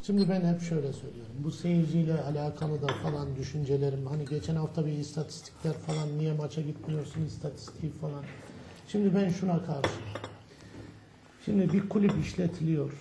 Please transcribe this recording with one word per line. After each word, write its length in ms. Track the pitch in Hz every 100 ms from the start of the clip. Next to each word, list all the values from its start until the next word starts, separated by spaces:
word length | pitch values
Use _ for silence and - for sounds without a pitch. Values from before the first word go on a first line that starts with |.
Şimdi 260 | - 202 190
ben 100 | 190 170
hep 60 | 170
şöyle 300 | - 160 139
söylüyorum. 400 | - 131 120 113 127
Bu 120 | 147
seyirciyle 640 | - 175 170 156 165 160 160
alakalı 600 | 135 147 147 - 156 151
da 40 | 139
falan 500 | 135 160 147 139 135
düşüncelerim. 680 | 131 156 135 139 143 135 135
Hani 180 | 151
geçen 320 | 139 147 156 156
hafta 300 | 156 - 151
bir 60 |
istatistikler 800 | 147 143 - 151 - - - 160
falan, 460 | 151 - 156 147 147
niye 140 | 156
maça 280 | 151 147 160
gitmiyorsun 640 | 147 151 - 156 139 160 151
istatistiği 680 | - 151 - - - 151
falan. 300 | - 151 143 139 - - - - - -
Şimdi 260 | 208 196
ben 140 | 196 190
şuna 240 | - 190 170
karşıyım. 500 | - 143 - 110 110 - - - - - - - - - - - - -
Şimdi 280 | - 202 175
bir 160 | 196 -
kulüp 240 | 214 202 156 147
işletiliyor. 640 | - 175 - 160 156 135 -